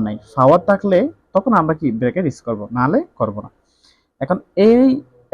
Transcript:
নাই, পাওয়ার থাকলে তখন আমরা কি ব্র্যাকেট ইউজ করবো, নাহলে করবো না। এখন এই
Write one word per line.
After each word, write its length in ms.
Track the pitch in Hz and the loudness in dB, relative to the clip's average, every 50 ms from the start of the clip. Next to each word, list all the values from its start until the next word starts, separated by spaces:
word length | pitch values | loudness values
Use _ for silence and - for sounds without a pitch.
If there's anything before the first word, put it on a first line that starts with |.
| 110 | -2
নাই, 100 | 104 107 110 - - - | -4 -6 -10 -14 -8 -2
পাওয়ার 240 | 135 131 135 165 180 175 202 | 2 4 4 4 4 2 0
থাকলে 300 | 202 196 - 202 185 180 254 311 - _ _ _ - | -2 0 0 0 2 2 0 0 -4 _ _ _ -4
তখন 160 | 190 - 262 220 180 | -2 0 0 0 0
আমরা 120 | 160 156 160 - | 0 0 -2 -2
কি 80 | 156 127 110 113 | -4 -4 -4 -2
ব্র্যাকেট 240 | 123 123 - 180 185 139 | -4 -4 -2 -2 -4 -4
ইউজ 100 | - - - | -6 -6 -8
করবো, 160 | 117 113 104 104 104 117 | -8 -8 -8 -8 -8 -4
নাহলে 240 | 123 127 143 190 285 349 - _ - | -4 -2 0 0 -2 -4 -6 _ -6
করবো 200 | 113 104 101 104 - | -6 -6 -6 -8 -12
না। 40 | - _ _ _ _ _ _ _ _ _ _ _ _ _ - 131 | -16 _ _ _ _ _ _ _ _ _ _ _ _ _ -8 -6
এখন 140 | - 180 - - _ - 185 202 | -6 -6 -6 -8 _ -2 2 4
এই 160 | 226 233 247 262 262 262 294 - _ _ _ _ - | 4 6 6 4 4 2 0 -6 _ _ _ _ -4